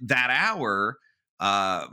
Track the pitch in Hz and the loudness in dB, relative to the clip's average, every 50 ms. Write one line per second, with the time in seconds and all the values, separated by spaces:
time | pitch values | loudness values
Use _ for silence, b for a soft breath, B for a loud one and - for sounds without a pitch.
0 | 123 110 135 127 123 123 127 147 185 220 220 185 131 107 101 98 101 107 131 b | -4 0 0 2 2 2 2 2 2 0 0 -2 -2 -2 0 0 0 -2 -4 b
1 | b b b b b _ _ _ 92 101 98 101 98 95 92 87 67 62 | b b b b b _ _ _ -2 0 2 2 2 0 0 -2 -4 -6